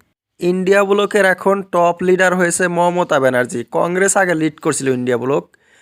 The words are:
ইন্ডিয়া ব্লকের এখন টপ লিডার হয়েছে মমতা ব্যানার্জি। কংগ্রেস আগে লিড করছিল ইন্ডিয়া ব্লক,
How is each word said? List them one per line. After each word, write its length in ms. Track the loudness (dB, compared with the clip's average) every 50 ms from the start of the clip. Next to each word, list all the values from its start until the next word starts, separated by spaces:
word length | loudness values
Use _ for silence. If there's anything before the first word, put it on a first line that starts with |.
| _ _ _ _ _ _ _ -6
ইন্ডিয়া 460 | -4 -2 -2 0 0 2 2 2 2
ব্লকের 400 | 2 2 0 0 0 0 2 2
এখন 380 | 2 0 0 0 0 0 -2
টপ 340 | -2 -2 0 2 2 2 0 0
লিডার 340 | 0 0 2 2 2 2 2
হয়েছে 320 | 2 0 0 0 0 -2 0
মমতা 520 | 0 0 0 0 0 0 0 0 0 2
ব্যানার্জি। 440 | 2 2 2 0 0 -2 -4 -8 -8 -4
কংগ্রেস 460 | -4 -2 -2 -2 0 0 0 0 2
আগে 180 | 0 0 0 0
লিড 260 | -2 -2 -4 -4 -4
করছিল 280 | -4 -4 -4 -2 -2 -2
ইন্ডিয়া 300 | -2 -2 -2 -2 -2 -2
ব্লক, 380 | -2 -2 -4 -4 -4 _ _ _ _ _ _ _